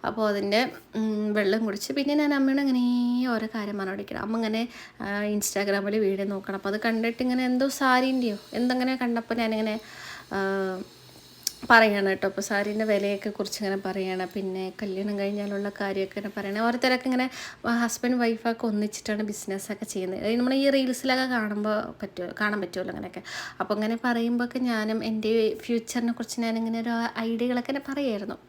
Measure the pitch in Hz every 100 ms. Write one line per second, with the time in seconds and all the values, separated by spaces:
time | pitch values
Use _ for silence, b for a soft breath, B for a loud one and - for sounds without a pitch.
0 | - 214 214 202 202 208 277 - - 220
1 | 220 214 214 208 196 220 220 202 - 269
2 | 277 294 294 285 269 269 277 254 247 247
3 | 240 247 254 226 220 220 202 202 190 196
4 | 202 - 214 226 220 220 240 B B -
5 | 196 202 208 208 - 196 202 196 196 214
6 | 202 196 196 196 196 196 196 214 233 226
7 | 226 233 254 254 254 254 269 254 269 254
8 | 262 262 247 202 - - 247 254 254 262
9 | 240 233 226 233 226 220 220 220 B B
10 | B B - 196 196 196 190 185 214 -
11 | - - - - - - - 233 220 202
12 | 196 190 196 196 196 202 208 208 220 202
13 | 202 202 208 202 196 - 202 196 196 190
14 | 190 185 180 208 190 185 185 185 208 190
15 | 208 202 196 202 202 202 202 202 202 196
16 | 190 - 202 202 202 208 226 240 254 254
17 | 262 254 254 B B B - 233 240 -
18 | 240 247 233 226 233 226 233 208 208 -
19 | - 214 214 208 - 190 - 202 214 196
20 | 185 190 208 233 247 269 277 269 254 247
21 | 262 254 262 247 214 208 208 214 - -
22 | 196 - 175 - 208 208 180 185 185 -
23 | 185 180 B B B - - 208 214 226
24 | 254 233 233 240 240 254 254 220 214 220
25 | 220 220 214 226 220 220 - 233 226 247
26 | 233 240 233 - 226 226 226 226 226 233
27 | 233 - 226 226 247 247 240 285 285 269
28 | 277 202 202 -